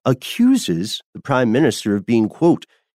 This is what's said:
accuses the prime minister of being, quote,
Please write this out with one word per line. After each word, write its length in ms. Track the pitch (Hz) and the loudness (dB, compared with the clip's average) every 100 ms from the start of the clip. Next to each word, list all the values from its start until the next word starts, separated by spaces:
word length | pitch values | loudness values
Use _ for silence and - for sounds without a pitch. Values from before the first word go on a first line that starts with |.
accuses 960 | 120 135 - - 247 269 - 85 101 - - | -2 -2 -4 0 2 2 0 -6 -6 -10 -14
the 60 | - | -14
prime 320 | - 127 120 | -4 0 2
minister 420 | 117 151 - 107 | 2 2 0 -2
of 100 | 101 | -2
being, 240 | 92 117 107 | 0 0 0
quote, 380 | - 170 151 - _ _ | 0 0 0 -4 _ _